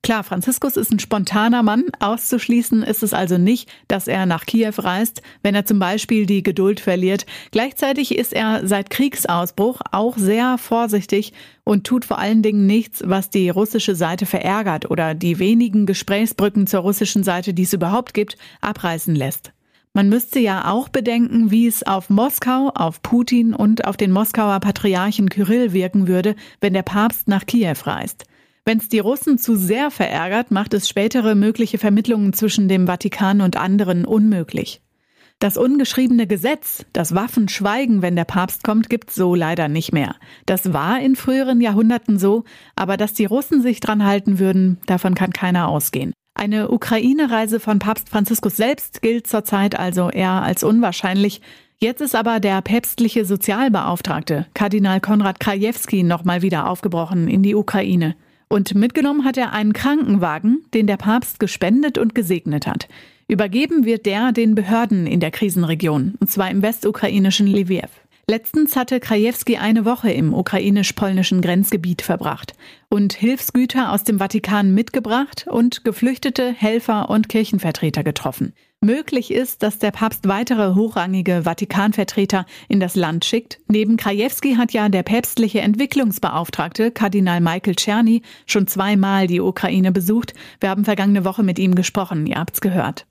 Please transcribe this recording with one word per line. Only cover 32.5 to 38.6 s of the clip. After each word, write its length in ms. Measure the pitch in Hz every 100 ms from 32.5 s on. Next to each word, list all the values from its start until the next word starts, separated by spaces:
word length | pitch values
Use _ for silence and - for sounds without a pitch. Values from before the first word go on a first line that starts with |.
| - 190
dem 180 | 185 180
Vatikan 540 | 180 202 - 196 202
und 160 | 190 170
anderen 480 | 185 202 190 175
unmöglich. 800 | 175 220 214 196 160 - - - _ _ _ _ _ _
Das 180 | 202 -
ungeschriebene 720 | 254 285 262 - 262 240 214
Gesetz, 580 | 202 202 302 - - -
das 220 | - 165
Waffen 340 | 175 233 - 202
schweigen, 540 | - 202 220 269 208
wenn 140 | 180 175
der 100 | 165
Papst 360 | 196 185 -